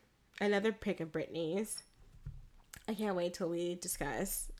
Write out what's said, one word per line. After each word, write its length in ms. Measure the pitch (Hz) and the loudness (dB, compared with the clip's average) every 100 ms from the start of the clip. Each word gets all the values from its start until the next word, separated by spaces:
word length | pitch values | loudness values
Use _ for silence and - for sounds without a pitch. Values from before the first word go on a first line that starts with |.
| - _ _ - | -20 _ _ 0
another 300 | 202 202 220 | 4 6 4
pick 280 | 208 208 180 | 2 0 0
of 120 | 160 | -2
Brittany's. 720 | 156 - 160 160 185 214 - - - - - - - - - - - - | -2 -2 0 0 0 0 -6 -12 -20 -20 -14 -12 -12 -16 -20 -18 -10 -4
I 60 | 208 | 0
can't 200 | 214 180 | 2 2
wait 180 | 175 175 | 2 2
till 140 | 170 | 0
we 260 | 170 175 175 | 2 0 0
discuss. 760 | - - - 113 196 - - | -4 -2 0 0 0 -2 -4